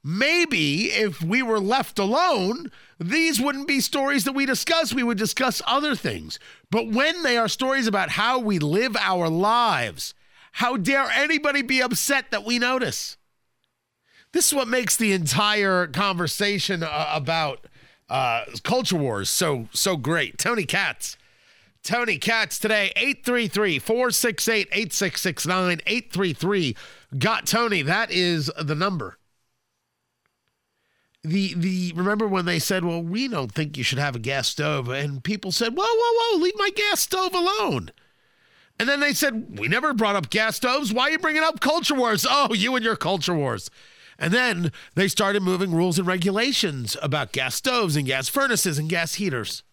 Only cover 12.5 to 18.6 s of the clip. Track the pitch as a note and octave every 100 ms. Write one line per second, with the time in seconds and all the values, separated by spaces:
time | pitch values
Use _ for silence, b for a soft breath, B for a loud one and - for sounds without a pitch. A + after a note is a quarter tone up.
12.5 | A#3+ B3 C4 G#3 - - - _ _ _
13.5 | _ _ _ _ _ b b b F4 -
14.5 | C#4+ A#3+ B3+ G#3+ - A3 F#3+ D3+ C3+ G#3
15.5 | G#3 G3 F#3 F3 C3+ G3+ F3+ E3 - G3+
16.5 | G3+ - F3+ E3 D3+ D3+ D#3 C#3 E3 D3+
17.5 | B2+ - b b b - C3 B2+ A#2 -
18.5 | A#2